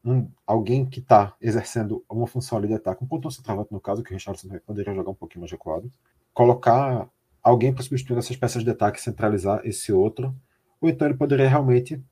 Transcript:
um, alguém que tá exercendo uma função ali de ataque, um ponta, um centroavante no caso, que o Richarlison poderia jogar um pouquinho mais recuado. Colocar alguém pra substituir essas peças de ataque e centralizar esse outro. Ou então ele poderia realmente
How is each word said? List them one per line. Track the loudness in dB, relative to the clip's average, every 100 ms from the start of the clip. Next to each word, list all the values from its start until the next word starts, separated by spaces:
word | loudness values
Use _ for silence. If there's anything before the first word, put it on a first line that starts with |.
um, | 2 0 0 _
alguém | -2 0 2 0
que | -2 -8
tá | 6 6 6 -2
exercendo | -2 -2 -2 -4 -4 -6 _
uma | -6 -4
função | -6 -4 -4
ali | -2
de |
ataque, | -2 -4 -6
um | -6
ponta, | -6 -8
um |
centroavante | -10 -6 -6 -6
no | -8
caso, | -6 -6
que | -6
o |
Richarlison | -10 -10 -12 -12 -16
poderia | -10 -8 -6
jogar | -4 -6
um |
pouquinho | -10 -16 -16
mais | -14
recuado. | -12 -8 -8 -8 _ _ _ _
Colocar | 4 4 6 4 4 2 -2 -6 _ _ _
alguém | 4 4 4
pra | 0
substituir | -4 -6 -4 -6
essas | -4
peças | -4 -4 -2
de | -2
ataque | 0 0 0
e |
centralizar | -10 -2 -2 0 0 -2
esse | -4 -8 0
outro. | 2 2 0 -8 -8 _ _ _ _
Ou | 0
então | 2 0
ele | 0
poderia | 2 4 4
realmente | 4 4 2 2 -12 -12